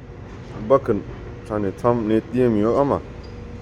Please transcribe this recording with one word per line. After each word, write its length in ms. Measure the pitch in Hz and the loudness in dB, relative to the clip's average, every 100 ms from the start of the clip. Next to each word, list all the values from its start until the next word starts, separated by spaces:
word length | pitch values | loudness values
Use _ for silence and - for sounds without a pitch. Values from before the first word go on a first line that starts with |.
| - - - - - - 107 | -16 -16 -14 -14 -12 -6 4
Bakın 320 | 135 - 101 - - - - - | 4 4 0 -2 -12 -12 -12 -4
hani 180 | 107 98 95 | -2 -2 0
tam 280 | 120 120 107 | 2 2 4
netleyemiyor 720 | 110 - 120 123 104 110 120 | 2 2 2 4 4 4 4
ama 220 | 143 90 - - - - - - | 2 0 -2 -14 -14 -14 -12 -12